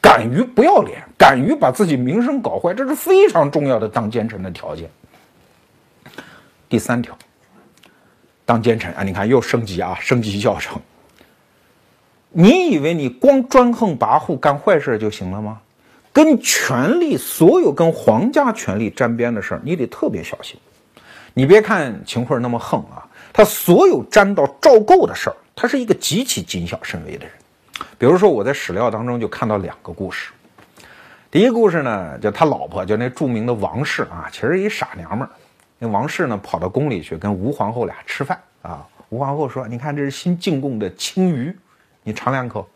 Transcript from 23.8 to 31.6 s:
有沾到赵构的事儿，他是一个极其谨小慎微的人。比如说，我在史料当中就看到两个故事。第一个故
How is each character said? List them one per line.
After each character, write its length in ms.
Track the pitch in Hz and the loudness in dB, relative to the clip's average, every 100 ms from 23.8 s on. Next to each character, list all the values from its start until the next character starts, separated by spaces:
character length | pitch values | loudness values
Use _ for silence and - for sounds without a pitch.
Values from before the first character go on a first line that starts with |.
| 381 | 6
有 120 | 156 | 4
沾 280 | - 208 196 | 2 4 4
到 140 | 196 139 - | 2 -2 2
赵 180 | 302 233 | 6 6
构 300 | 214 370 - | 8 6 6
的 60 | |
事 140 | - - | -2 -8
儿， 80 | - _ - | -8 _ -6
他 100 | 240 | -2
是 100 | 277 | -2
一 80 | |
个 80 | 233 | 0
极 280 | - - 185 | -2 0 -4
其 180 | 269 - | -2 -6
谨 240 | 175 92 | -6 -8
小 140 | 85 - | -8 -10
慎 200 | - 82 | -10 -12
微 120 | 80 78 | -12 -14
的 60 | |
人。 100 | - - _ _ _ - - _ | -16 -20 _ _ _ -16 -16 _
比 80 | 120 | 4
如 100 | 180 | 6
说， 140 | 202 | 4
我 140 | 123 | 2
在 80 | 101 | -2
史 200 | 139 - | -4 -6
料 160 | 92 117 | -2 -2
当 160 | 107 | -4
中 140 | 120 120 | -6 -6
就 80 | 107 | -6
看 220 | - 113 | -6 -4
到 80 | 107 | -4
两 200 | 85 - | -6 -14
个 100 | - | -18
故 160 | 85 92 | -12 -10
事。 220 | - - _ _ _ _ _ - - - - _ | -10 -14 _ _ _ _ _ -20 -20 -20 -20 _
第 80 | 156 | 2
一 80 | 240 | 2
个 40 | |
故 160 | 233 | 4